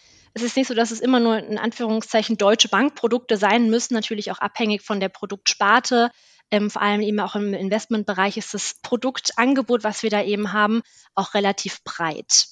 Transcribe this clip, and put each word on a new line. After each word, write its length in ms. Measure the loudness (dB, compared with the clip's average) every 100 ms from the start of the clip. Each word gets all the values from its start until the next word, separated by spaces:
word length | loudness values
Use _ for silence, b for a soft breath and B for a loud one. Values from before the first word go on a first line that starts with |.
| b b b
Es 80 | -6
ist 140 | -4 0
nicht 120 | 0
so, 60 |
dass 180 | 0 0
es 100 | 0
immer 180 | 2 4
nur 180 | 4 2
in 200 | -2 -4
Anführungszeichen 800 | -4 -4 -2 -2 0 0 0 2
Deutsche 320 | 4 4 4
Bank-Produkte 680 | 4 2 0 0 0 0 2
sein 340 | 4 4 4
müssen, 240 | 2 0
natürlich 380 | -2 -2 -6 -6
auch 80 | -6
abhängig 420 | -6 -2 -2 -2
von 200 | -4 -4
der 80 | -4
Produktsparte, 1000 | -6 -12 -8 -4 0 4 4 4 2 2 b b b -2
ähm, 180 | 0 0
vor 120 | 0
allem 200 | 0 0
eben 180 | 0 -2
auch 160 | -2 -4
im 180 | -4
Investmentbereich 840 | -4 -2 -2 -2 -4 -2 -2 -2 -2
ist 160 | -8
das 220 | -8 -8 -10
Produktangebot, 1000 | -4 -4 -2 -4 -4 0 2 2 2 0
was 200 | -2 -4
wir 60 | -2
da 140 | -2
eben 300 | -2 -2 -2
haben, 280 | 0 0 0 -4 b b
auch 200 | -6 -2
relativ 500 | 0 0 -2 -6 -12
breit. 640 | -12 -8 -6 -8 0 0 0